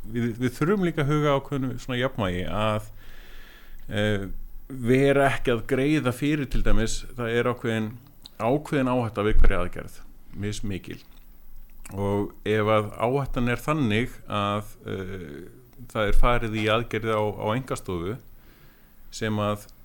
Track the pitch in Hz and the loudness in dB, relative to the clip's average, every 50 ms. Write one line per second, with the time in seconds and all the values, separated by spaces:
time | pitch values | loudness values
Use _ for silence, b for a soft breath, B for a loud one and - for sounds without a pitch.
0 | - 104 110 120 117 120 107 120 127 123 120 - 151 160 214 202 185 170 151 165 | -8 -6 -4 -2 -2 -2 -2 -2 -4 -4 -2 0 0 0 2 2 0 0 0 0
1 | 143 135 151 151 147 147 139 135 135 - 143 139 131 127 113 - - - 127 120 | 0 0 2 2 2 2 0 0 -2 -4 -4 -4 -4 -4 -6 -6 -6 -4 -2 -2
2 | 127 135 - - 101 92 90 90 90 82 85 104 107 110 107 107 107 - - B | -2 -2 -2 -2 -2 0 0 -2 -2 -2 -2 0 0 0 0 -2 -4 -8 -14 B
3 | B B B B B B B B B B B B B B B B B - - 101 | B B B B B B B B B B B B B B B B B -6 -2 0
4 | 104 104 107 98 98 92 - - - - - - - - 139 131 120 113 127 131 | 2 2 0 0 -2 -4 -6 -8 -8 -10 -12 -12 -12 -12 -8 -2 0 2 4 4
5 | 139 139 135 139 139 135 117 - - 135 120 110 104 - 135 127 135 147 156 151 | 6 4 4 4 4 2 2 0 0 0 0 0 0 -2 0 0 2 2 2 2
6 | 123 123 120 - 147 143 156 151 135 120 - - - 107 104 104 113 113 - - | 0 0 -2 -2 -2 -2 0 -2 -2 0 2 4 6 8 8 6 6 2 -2 -4
7 | - - - 123 120 113 117 120 120 123 120 120 - 117 110 110 110 107 123 - | -8 -8 -8 -4 -2 0 2 2 2 2 0 -2 -2 -2 0 0 -2 -4 -8 -12
8 | - - - - - - - - 107 117 135 156 151 - 160 139 127 127 127 127 | -18 -20 -20 -20 -20 -16 -8 -2 0 0 0 0 0 -2 0 0 2 2 0 0
9 | 117 110 - 110 101 107 110 - - - 98 92 90 90 - - - - - - | 0 -2 -2 0 4 8 10 10 10 10 8 6 2 -2 -4 -8 -10 -12 -14 -16
10 | - - - - - - - - 101 104 104 - - 101 98 85 - - 85 - | -16 -16 -18 -18 -16 -14 -10 -6 -6 -6 -6 -4 -4 -6 -6 -6 -8 -12 -14 -16
11 | - - - - - - - - - - - - - - - - - - 95 98 | -16 -20 -20 -20 -20 -20 -20 -20 -16 -16 -14 -14 -16 -16 -16 -16 -14 -10 -6 -4
12 | 101 101 101 101 104 - - - - 104 107 110 104 107 110 107 104 104 - - | -2 0 0 0 -2 -4 -6 -8 -4 -2 0 0 2 2 2 2 2 -2 -4 -2
13 | 110 120 131 143 135 - - 131 123 120 120 117 - - 151 160 139 107 101 110 | -2 0 0 -2 -2 -2 -2 -2 0 0 -2 -2 -2 -2 0 0 0 2 2 0
14 | 123 120 - - - - 101 104 101 104 101 104 107 - - - - 107 104 95 | -2 -2 -6 -12 -10 -6 -4 -2 -2 -2 -2 -4 -6 -8 -14 -14 -10 -8 -8 -8
15 | 95 92 95 95 87 73 71 71 85 - - - - - - - 120 - - 117 | -8 -8 -10 -10 -12 -12 -14 -14 -16 -18 -20 -20 -20 -20 -20 -18 -14 -6 -2 0
16 | 107 98 - - - 123 120 117 117 110 107 110 107 107 107 117 117 - - 107 | 4 6 8 8 8 8 6 4 0 -2 -2 0 2 2 2 2 0 -2 -4 -4
17 | 110 113 110 107 107 104 98 101 104 107 110 127 131 - 135 - - - 92 85 | -2 0 0 0 0 -2 -2 -2 -2 -2 -2 -2 -2 -6 -8 -8 -6 -6 -6 -4
18 | 82 95 117 139 - - b b b b b b b b b b b b b b | -4 -6 -8 -10 -12 -18 b b b b b b b b b b b b b b
19 | b b - - 113 110 107 104 104 104 104 104 - - - - | b b -10 -6 -4 -2 -2 0 0 -2 -2 -4 -8 -14 -20 -10